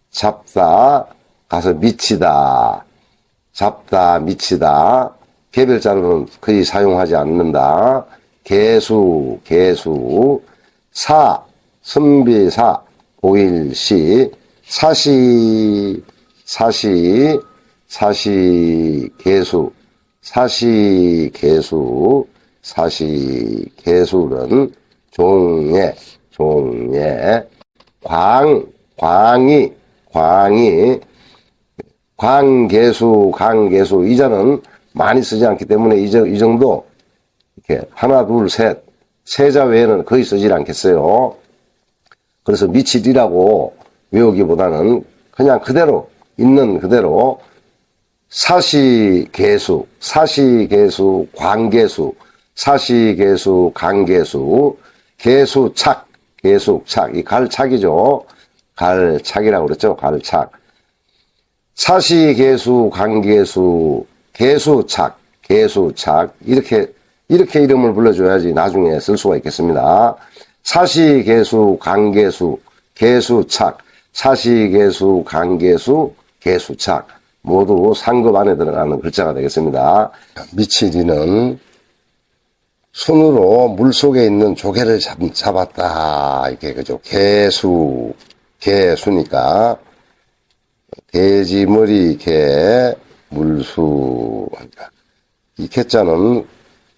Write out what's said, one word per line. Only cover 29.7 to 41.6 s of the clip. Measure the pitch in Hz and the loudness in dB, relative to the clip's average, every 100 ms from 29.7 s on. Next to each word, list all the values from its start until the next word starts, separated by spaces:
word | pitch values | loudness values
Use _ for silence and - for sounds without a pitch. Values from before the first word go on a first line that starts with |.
| - _ _ _ | -4 _ _ _
광이, | 82 80 92 98 107 117 - 113 127 - _ _ _ _ _ _ - - _ _ - | -2 0 2 2 2 2 2 0 0 -6 _ _ _ _ _ _ -20 -20 _ _ -4
광개수, | 113 139 139 131 110 104 120 110 117 107 98 | 0 2 4 2 2 2 2 2 2 4 2
광개수. | - 104 113 101 95 95 95 92 | 0 0 2 2 2 2 2 2
이자는 | 123 135 104 110 143 - _ _ | 2 2 2 0 0 -4 _ _
많이 | - 98 127 | -4 0 0
쓰지 | 120 110 117 | 0 0 0
않기 | 98 - | 0 -2
때문에 | 107 113 104 | 0 2 2
이 | 101 | 2
정-, | 113 90 | 2 2
이 | 101 | 2
정도 | 113 117 131 85 - _ _ _ _ _ _ _ | 0 2 0 0 -6 _ _ _ _ _ _ _
이렇게 | - 71 - | -8 -8 -8
하나, | - 123 135 104 | -4 0 2 2
둘, | 117 95 | 0 -2
셋, | - 110 - _ _ _ _ - | 0 -2 -2 _ _ _ _ -10
세자 | - 139 139 131 | 0 2 4 2
외에는 | 113 113 101 - | 2 2 0 0
거의 | 127 | 0
쓰질 | 113 101 101 | 0 0 0
않겠어요. | 85 73 80 95 85 76 110 127 - _ _ | 0 -4 -2 0 2 2 0 0 -6 _ _